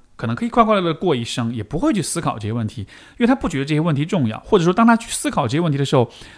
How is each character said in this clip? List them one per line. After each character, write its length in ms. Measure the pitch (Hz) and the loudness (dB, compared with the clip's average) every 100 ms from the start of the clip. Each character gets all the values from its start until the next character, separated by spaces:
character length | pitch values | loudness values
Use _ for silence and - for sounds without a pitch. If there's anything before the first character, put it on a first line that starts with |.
| _ - | _ -8
可 100 | 117 | -6
能 100 | 117 | -4
可 120 | 233 | -2
以 20 | |
快 140 | 240 | 2
快 100 | 220 | 2
乐 80 | 208 | 2
乐 100 | 175 | 0
过 240 | 151 190 131 | -2 0 0
一 80 | |
生， 300 | 117 - 117 | -2 -4 -4
也 100 | 117 | -4
不 140 | 104 156 | -6 -2
会 160 | 196 | 0
去 80 | 214 | 0
思 180 | 143 170 | -2 -4
考 200 | 147 113 | -4 -4
这 80 | 104 | -4
些 40 | |
问 140 | 117 107 | -4 -4
题， 160 | - | -6
因 360 | 95 - - - | -14 -16 -16 0
为 80 | 233 | 2
他 80 | 262 | 2
不 120 | - | 0
觉 120 | 131 | -4
得 60 | 139 | -2
这 100 | 151 | 0
些 40 | |
问 160 | 170 139 | 0 0
题 80 | |
重 240 | 156 185 117 | 0 0 0
要， 120 | 110 | -4
或 180 | - 202 | 2 2
者 60 | |
说 100 | 165 | 4
当 140 | - 233 | 4 4
他 100 | 226 | 4
去 140 | - | 0
思 180 | - 302 | -6 -4
考 180 | - 127 | -2 0
这 40 | |
些 80 | 143 | 0
问 120 | 170 | 0
题 60 | 139 | 0
的 80 | 139 | 2
时 100 | 139 | 2
候， 140 | 113 - - | 0 -4 -20